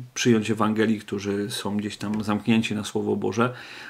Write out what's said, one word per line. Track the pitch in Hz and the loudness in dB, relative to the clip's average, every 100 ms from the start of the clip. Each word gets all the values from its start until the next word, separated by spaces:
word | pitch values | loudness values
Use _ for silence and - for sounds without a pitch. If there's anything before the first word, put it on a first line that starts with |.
| - | -10
przyjąć | - 127 110 107 | 0 4 4 4
Ewangelii, | 107 107 107 110 104 | 0 2 2 2 0
którzy | - 101 101 101 101 | -2 -4 -2 -2 -2
są | - 101 104 | -4 -4 -2
gdzieś | 104 - | -4 -6
tam | 104 107 | -4 -2
zamknięci | 107 104 120 113 113 | 0 0 4 4 2
na | 107 | -2
Słowo | 104 107 104 104 | -4 -2 0 0
Boże, | 104 104 123 123 - - | 0 2 0 0 -14 -16